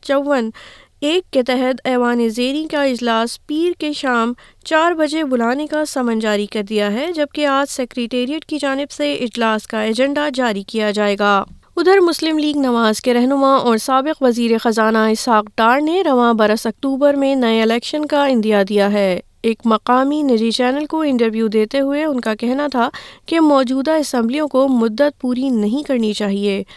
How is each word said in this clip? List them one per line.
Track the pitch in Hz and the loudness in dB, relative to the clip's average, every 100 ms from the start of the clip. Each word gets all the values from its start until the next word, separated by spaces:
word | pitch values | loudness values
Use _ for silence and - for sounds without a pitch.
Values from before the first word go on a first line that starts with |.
چون | - 277 285 277 220 - - - _ - | -2 0 2 0 -2 -8 -20 -20 _ -6
ایک | 294 349 - | -2 -2 0
کے | 262 | -2
تحت | 247 254 254 254 | 0 0 0 -2
ایوان | 262 247 240 240 233 | -2 0 0 0 -2
زیریں | 220 247 285 311 | -2 -2 -4 -4
کا | 302 | -2
اجلاس | 277 240 240 226 233 - - | -2 -2 -2 -2 -2 -8 -8
پیر | 302 349 349 | -2 -2 -2
کے | 302 | -6
شام | 294 269 240 233 247 - _ | -4 -2 0 -2 -6 -14 _
چار | - 311 330 | -2 0 2
بجے | 330 302 311 | 0 -2 -2
بلانے | 294 247 233 269 302 | -2 0 0 -2 -4
کا | 302 | -4
سمن | 302 269 240 220 | -4 -4 -2 -2
جاری | 220 208 208 | -2 -2 -4
کر | 220 | -6
دیا | 202 214 208 | -4 -2 -2
ہے، | 214 320 | -2 -4
جبکہ | 330 285 - 294 | -4 -4 -2 0
آج | 277 285 | 0 -2
سیکریٹریٹ | - 247 - 233 247 247 311 | -6 -8 -6 -4 -4 -4 -6
کی | - 302 | -6 -6
جانب | 285 269 285 | -4 -4 -6
سے | - 294 | -4 -4
اجلاس | 285 233 240 226 214 - | -2 -4 -2 -2 -2 -4
کا | 220 | -4
ایجنڈا | 220 226 269 285 294 | -2 0 0 0 -2
جاری | 254 240 202 | -2 -2 -2
کیا | 196 220 214 | -6 -4 -2
جائے | 208 208 202 | 0 0 2
گا۔ | 202 196 - - _ - | 2 2 -2 -12 _ 0
ادھر | 339 392 | 4 6
مسلم | 349 302 320 311 | 4 0 -2 0
لیگ | 302 294 | 0 0
نواز | 262 233 220 214 | 0 2 2 0
کے | 247 | 0
رہنما | 240 254 277 269 269 | 2 2 2 4 2
اور | 240 220 | 2 0
سابق | - 262 277 311 | 2 0 0 0
وزیر | 262 233 233 226 | 0 2 0 2
خزانہ | 240 220 220 220 | 0 2 2 2
اسحاق | 220 220 - 214 208 - | 2 0 2 0 0 0
ڈار | 226 269 | 2 2
نے | 302 359 | 2 0
رواں | 330 247 240 | 2 4 4
برس | 220 208 214 226 | 4 2 2 -2
اکتوبر | - 269 269 285 | -4 -4 2 2
میں | 285 269 | 2 2
نئے | 269 233 226 | 2 2 2
الیکشن | 220 233 - 302 302 | 2 0 -2 -4 -2
کا | 294 277 | 0 2
عندیہ | 247 214 208 196 | 2 2 2 2
دیا | 208 202 | 2 2
ہے۔ | 208 196 175 - _ | 2 0 -2 -6 _
ایک | 226 220 | -4 -2
مقامی | 226 220 - 254 269 302 | 0 0 2 2 2 0
نجی | 285 226 226 | 2 2 0
چینل | 214 247 277 302 | 0 0 0 -2
کو | 320 | -2
انٹرویو | 302 254 226 220 226 | 0 2 0 0 0
دیتے | 220 214 277 | 0 0 0
ہوئے | 269 285 | 0 0
ان | 311 262 | -2 -2
کا | 233 | -4
کہنا | 214 233 262 294 | -4 -2 -2 -2
تھا | 254 247 - - - - | 0 -2 -4 -18 -16 -2
کہ | 330 | 2
موجودہ | 311 277 247 262 269 | 4 4 2 0 0
اسمبلیوں | 311 285 254 226 285 302 | 0 0 -2 -2 -2 -2
کو | 254 269 | 0 2
مدت | 247 226 214 294 - | 2 0 2 0 0
پوری | 254 247 269 | -4 -2 0
نہیں | 233 208 269 | 0 0 -2
کرنی | 294 254 220 | -2 -2 0
چاہیے، | 208 208 196 202 196 190 | -2 -2 -2 -2 -4 -6